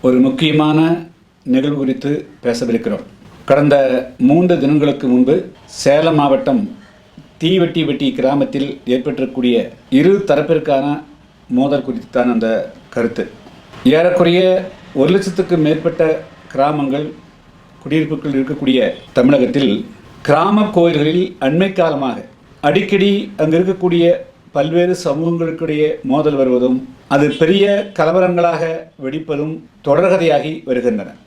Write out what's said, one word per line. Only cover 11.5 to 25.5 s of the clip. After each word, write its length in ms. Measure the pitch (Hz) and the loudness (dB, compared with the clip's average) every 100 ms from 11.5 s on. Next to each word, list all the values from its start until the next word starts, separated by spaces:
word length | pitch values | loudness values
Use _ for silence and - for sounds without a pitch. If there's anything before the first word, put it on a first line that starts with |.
| 123 | -2
மோதல் 260 | 139 139 131 | 0 -2 -4
குறித்து 220 | 117 - | -10 -6
தான் 180 | 123 123 | -2 0
அந்த 140 | 117 110 110 - - - | 0 0 -2 -4 -14 -10
கருத்து. 320 | 120 117 - - - - - - - 127 151 | -4 -4 -4 -10 -12 -20 -20 -20 -2 2 4
ஏறக்குறைய 440 | 175 180 170 175 185 185 - - - 139 | 2 2 2 2 2 0 -4 -16 -12 -2
ஒரு 120 | 143 | 2
லட்சத்துக்கு 440 | 190 190 170 180 175 151 | 2 0 -6 -2 0 0
மேற்பட்ட 400 | 156 165 - 160 156 - - - | 0 -2 -2 -2 -2 -6 -20 -12
கிராமங்கள், 520 | 127 143 151 139 139 151 - - - _ - - - | -2 0 0 -2 -4 -6 -12 -20 -20 _ -20 -20 -20
குடியிருப்புகள் 540 | 135 156 151 147 151 135 | -4 -2 -2 -4 -4 -2
இருக்கக்கூடிய 500 | 135 143 131 131 104 - - - | -2 -2 0 2 0 -4 -4 2
தமிழகத்தில் 560 | 127 143 123 143 135 101 - - - - - | 4 4 2 0 0 -2 -6 -18 -20 -12 0
கிராம 340 | 147 185 208 208 170 | 2 2 2 2 2
கோயில்களில் 480 | 170 147 151 175 185 - 135 | 2 2 0 0 -2 -2 -2
அண்மை 220 | 160 196 | 0 0
காலமாக 440 | 190 165 143 131 107 - - - - 147 | 0 0 0 -6 -8 -14 -20 -20 -4 0
அடிக்கடி 420 | 185 - 202 202 202 - - | 0 0 2 2 0 -4 -4
அங்கு 160 | 156 160 | 0 0
இருக்கக்கூடிய 460 | 185 190 180 170 170 175 - _ - | 0 -2 0 2 2 2 -4 _ -8
பல்வேறு 400 | 147 147 170 180 180 | -4 0 0 0 -2
சமூகங்களுக்கிடையே 840 | 170 143 165 170 165 | -4 -2 -2 -2 -4